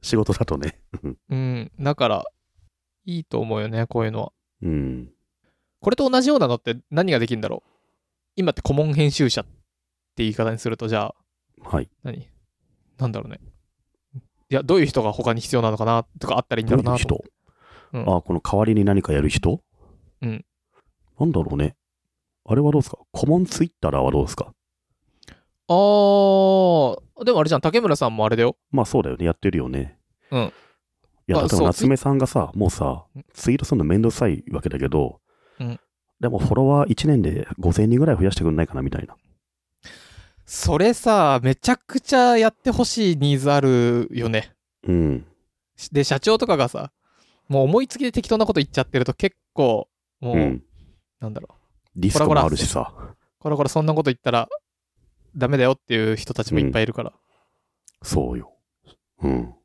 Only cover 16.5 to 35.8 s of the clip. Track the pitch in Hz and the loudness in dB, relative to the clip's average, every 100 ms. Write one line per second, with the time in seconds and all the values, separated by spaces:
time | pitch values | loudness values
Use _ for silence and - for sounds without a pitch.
16.5 | 117 113 127 120 123 - - - _ _ | -6 0 0 2 -2 -2 -4 -6 _ _
17.5 | _ _ - _ 127 95 90 - 87 - | _ _ -20 _ -6 -2 -2 -2 -6 -2
18.5 | 101 110 107 101 98 90 73 73 - 85 | 0 2 2 2 0 0 0 0 0 -2
19.5 | 160 _ _ - _ _ _ 123 110 - | -4 _ _ -20 _ _ _ -10 -10 -14
20.5 | _ _ _ _ _ _ _ 160 123 78 | _ _ _ _ _ _ _ -2 0 -2
21.5 | 71 73 - _ _ _ _ _ _ - | -2 -4 -4 _ _ _ _ _ _ -2
22.5 | 110 147 151 - - _ - 131 170 180 | 0 2 2 -2 -10 _ -4 0 2 0
23.5 | - 170 _ - 69 65 71 65 - - | -2 -4 _ -2 0 2 0 -2 -6 -12
24.5 | _ _ _ _ _ _ _ - - _ | _ _ _ _ _ _ _ -20 -20 _
25.5 | _ _ 175 202 208 202 202 196 196 190 | _ _ 4 6 6 6 6 6 6 6
26.5 | 190 185 165 135 - _ - 233 226 151 | 6 4 4 2 0 _ -4 0 2 4
27.5 | 160 160 226 220 147 123 113 110 113 117 | 2 2 2 2 0 0 0 0 2 2
28.5 | - _ 139 107 131 76 64 85 82 101 | 0 _ -2 0 0 0 -2 -2 0 0
29.5 | 85 64 67 65 - _ _ _ 131 113 | -2 -4 -6 -8 -12 _ _ _ -6 -6
30.5 | - _ _ _ _ _ _ - 151 143 | -10 _ _ _ _ _ _ -2 0 2
31.5 | 101 - 90 131 135 139 139 131 - 90 | 2 2 2 2 2 2 0 0 0 -2
32.5 | 98 95 - - 123 - 135 - - - | 0 -2 0 -4 -4 -12 -20 -20 -6 -2
33.5 | 135 - 131 78 95 113 - 113 76 - | -2 0 0 2 2 2 0 -2 -2 -6
34.5 | 78 73 69 67 76 65 - _ _ _ | -6 -6 -4 -2 0 -2 -6 _ _ _
35.5 | _ 120 120 | _ -10 -10